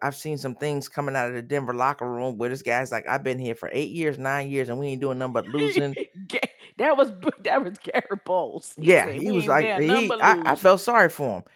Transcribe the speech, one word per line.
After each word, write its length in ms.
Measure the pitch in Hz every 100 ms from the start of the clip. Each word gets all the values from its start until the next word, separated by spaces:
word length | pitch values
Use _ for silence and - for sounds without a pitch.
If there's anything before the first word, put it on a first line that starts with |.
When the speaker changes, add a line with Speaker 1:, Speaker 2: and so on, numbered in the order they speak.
Speaker 1:
I've 140 | 139 139
seen 220 | 156 147
some 180 | 131 123
things 320 | 147 143 139
coming 260 | - 143 135
out 140 | 120
of 40 | 123
the 60 |
Denver 320 | 117 143 127
locker 360 | 123 131 143 123
room 280 | 120 127 113
where 120 | 120
this 120 | 135
guy's 300 | 123 120 131
like, 160 | 117 -
"I've 160 | 131
been 160 | 135 127
here 160 | 123 113
for 140 | -
eight 180 | 131 135
years, 260 | 170 156 135
nine 300 | 131 143 139
years, 200 | 139 123
and 80 | 120
we 80 | 143
ain't 140 | 131
doing 160 | 139 127
nothing 160 | 127
but 140 | 117 104
losing." 480 | 143 147 135 143 139 -
Speaker 2:
<laughs> 160 | 180 190
Ga-, 120 | - - - - -
that 200 | 262 277
was, 140 | 269 190 180
<laughs> 160 | -
that 200 | - 175
was 140 | 175 202
Garrett 440 | - - - 202 -
Bowles. 480 | 180 143 - - -
He 80 |
Speaker 1:
Yeah, 220 | 156 175 -
Speaker 2:
said, 100 | 139
Speaker 1:
he 120 | 208
Speaker 2:
"We 40 |
Speaker 1:
was 140 | 196 156
Speaker 2:
ain't 20 |
Speaker 1:
like, 180 | 143 220
Speaker 2:
done 120 | 202
Speaker 1:
he, 60 | 156
Speaker 2:
nothing 200 | 185 220
but 100 | 120
Speaker 1:
I, 160 | 180 175 165
I 100 | 143
Speaker 2:
lose." 40 |
Speaker 1:
felt 200 | 190 190
sorry 280 | - 233 175
for 280 | - 175 95
him, 60 | -